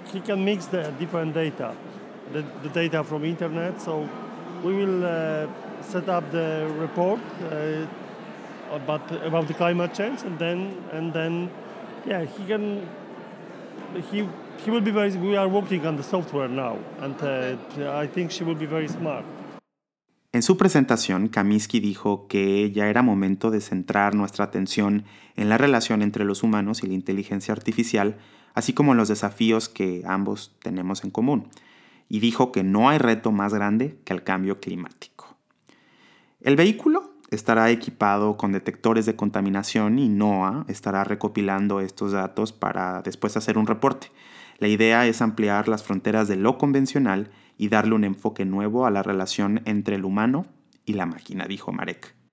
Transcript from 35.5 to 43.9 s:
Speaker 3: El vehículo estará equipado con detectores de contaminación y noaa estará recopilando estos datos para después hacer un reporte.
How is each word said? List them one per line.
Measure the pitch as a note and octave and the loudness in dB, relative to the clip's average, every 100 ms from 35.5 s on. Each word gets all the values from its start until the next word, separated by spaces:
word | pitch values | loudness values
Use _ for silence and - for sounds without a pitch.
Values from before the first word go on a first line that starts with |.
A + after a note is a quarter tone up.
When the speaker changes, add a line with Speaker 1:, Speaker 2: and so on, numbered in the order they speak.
| _ _ _ _ _ _ _ _ _ | _ _ _ _ _ _ _ _ _
Speaker 3:
El | C3+ C#3+ | 4 6
vehículo | F#3+ G#3+ D4+ E4+ - - - | 6 6 4 2 0 -12 -8
estará | G#2+ - A2+ A2+ | -2 2 6 6
equipado | A#2 - - G#2 G2+ G#2+ G#2 | 4 0 0 2 4 2 0
con | G2+ | 0
detectores | G2 - - A2+ A2+ A2 | -2 -4 0 2 4 2
de | A2 | 0
contaminación | G#2 G2 G2 G2 - A2+ G#2 B2+ | -2 0 0 0 0 0 2 2
y | B2 | 2
noaa | G2+ G#2+ F#2+ F#2+ C#3 - | 4 4 2 0 -2 -6
estará | G2 G2+ G2 G2 | -6 -2 0 0
recopilando | G#2 G3+ - G2 G2 G2+ G2 | -2 -2 0 0 2 0 0
estos | F#2+ - G2+ | -4 -4 -2
datos | G2 F#2+ - A2 | -2 -2 -2 -4
para | - G2 F#2 F#2 F2+ | -2 -4 -2 -4 -4
después | F#2 - G#2 A2 | -8 -6 -4 -2
hacer | G#2+ G#2+ | 0 2
un | G#2+ | 2
reporte. | A2 C#3 | 2 0